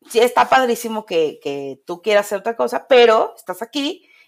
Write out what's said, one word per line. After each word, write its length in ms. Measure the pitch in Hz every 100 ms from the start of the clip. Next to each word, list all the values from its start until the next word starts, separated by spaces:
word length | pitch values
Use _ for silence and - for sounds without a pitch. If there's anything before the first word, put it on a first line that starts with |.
| _
sí 100 | 226
está 280 | 247 349 233
padrísimo 580 | 262 247 233 233 220 208
que, 340 | 165 151 120
que 380 | 147 139 139 131 -
tú 160 | 175
quieras 240 | 214 202 202
hacer 120 | 196
otra 160 | 220 233
cosa, 300 | 247 262 -
pero 460 | 247 233 220 - -
estás 260 | - 180
aquí", 460 | 233 294 277 381 _ _